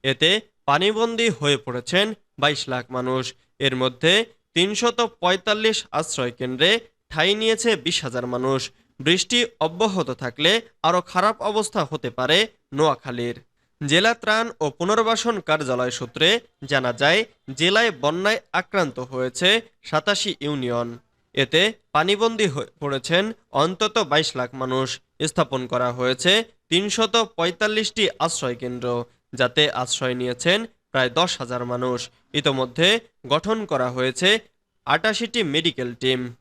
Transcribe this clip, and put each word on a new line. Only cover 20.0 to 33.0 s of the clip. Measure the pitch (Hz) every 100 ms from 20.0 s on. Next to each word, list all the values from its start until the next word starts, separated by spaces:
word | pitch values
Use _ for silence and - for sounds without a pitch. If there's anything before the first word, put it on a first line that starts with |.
| 208 202 208 -
ইউনিয়ন। | 143 147 123 120 120 117 _ _ _ -
এতে | 135 156 208 220 _ 151
পানিবন্দী | 170 202 226 226 202
হয়ে | 135 - _
পড়েছেন | 143 135 - 170 214 226 _
অন্তত | 139 160 185 214 220 170
বাইশ | 147 156 131
লাখ | 123
মানুষ। | 135 131 131 131 - _ _ 156
স্থাপন | - 147 131 127
করা | 123 123
হয়েছে | 123 127 131 175 208 226 _ _
তিনশত | 170 202 208 220 233 220 -
পঁয়তাল্লিশটি | 170 180 214 214 208 - 196 -
আশ্রয়কেন্দ্র, | 170 - 131 120 123 123 123 120 117 _ _
যাতে | 127 123 151 151 -
আশ্রয় | 127 - 131 123
নিয়েছেন | 123 123 165 202 226 _ _
প্রায় | 135 127 120
দশ | 175 -
হাজার | 123 123 123
মানুষ। | 123 127 123 - _ _
ইতোমধ্যে | 147 147 135 127 120 175 226